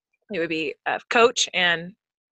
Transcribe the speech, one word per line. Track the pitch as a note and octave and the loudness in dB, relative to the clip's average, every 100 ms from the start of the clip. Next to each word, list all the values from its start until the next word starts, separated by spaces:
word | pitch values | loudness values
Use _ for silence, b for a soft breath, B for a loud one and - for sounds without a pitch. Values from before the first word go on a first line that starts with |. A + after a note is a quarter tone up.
| _ _ - | _ _ -10
it | G3 | -4
would | E3 | -4
be | D#3+ D3+ - - | -2 -4 -6 -6
a | C3 - | -6 -2
coach | A#3+ A#3+ - - | 4 4 2 -2
and | F3+ F3+ E3 F3 A3 _ _ _ | 0 0 0 -4 -18 _ _ _